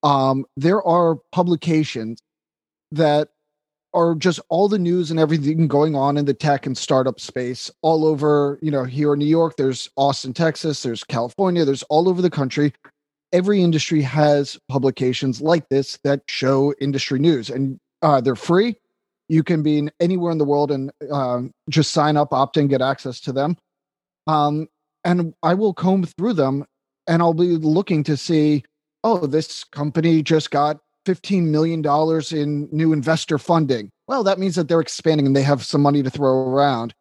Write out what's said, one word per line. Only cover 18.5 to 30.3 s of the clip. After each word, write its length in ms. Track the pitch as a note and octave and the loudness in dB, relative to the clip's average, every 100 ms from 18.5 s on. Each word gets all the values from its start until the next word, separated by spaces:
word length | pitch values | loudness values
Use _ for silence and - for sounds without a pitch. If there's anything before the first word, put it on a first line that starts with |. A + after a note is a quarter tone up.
| F3 A#3 A3 _ _ _ _ _ | 2 2 -4 _ _ _ _ _
You 140 | D#3+ | 0
can 220 | D3+ E3 | 2 0
be 140 | D3+ D3+ | 2 0
in 120 | D3 _ | -2 _
anywhere 320 | F3 F#3 F3 | -2 0 -2
in 80 | D#3+ | 0
the 60 | |
world 260 | C#3+ C#3+ D3 | 0 2 0
and, 220 | C#3 C3+ _ C#3 | -2 -6 _ -8
um, 400 | C#3+ C3 B2 C3 _ - | -4 -2 -4 -6 _ -4
just 220 | D#3 C#3+ | 0 0
sign 260 | - D3+ D3+ | 2 2 2
up, 160 | D3 | 0
opt 240 | C3 C3+ - | 0 0 0
in, 120 | C#3+ | 0
get 120 | C3+ | 0
access 380 | C3 C3+ C3+ A#2+ | 0 -4 -8 -10
to 100 | - | -8
them. 240 | C3 C#3+ F3 _ _ _ _ _ _ - | -4 -2 -4 _ _ _ _ _ _ -2
Um, 400 | D#3 D3 D3+ D#3+ _ _ _ | 0 0 -2 -8 _ _ _
and 320 | F3 F3+ E3 - | -2 0 -2 -2
I 120 | E3 | -2
will 200 | F#3 G#3+ | 0 0
comb 300 | F3+ F3+ F#3+ | 0 0 0
through 300 | E3+ - G3+ | -2 -4 -2
them, 300 | F#3+ C3+ C#3 C#3+ _ _ _ - | 0 0 0 -8 _ _ _ -2
and 120 | E3 | 2
I'll 140 | E3+ | 2
be 220 | E3 F3+ E3+ | 2 2 2
looking 480 | D#3 D#3 G3+ D#3+ | 2 0 0 -2
to 120 | D3 C#3+ | 0 -4
see, 460 | - D#3+ D3+ D3 - _ _ _ | 0 2 2 0 -2 _ _ _
oh, 240 | A3 A3 D3+ | -2 0 0
this 380 | D3+ D#3 - | -2 -4 -12
company 580 | - C#3+ D3 E3 D#3+ D#3+ | -16 -6 -4 0 2 2
just 280 | D3 | 2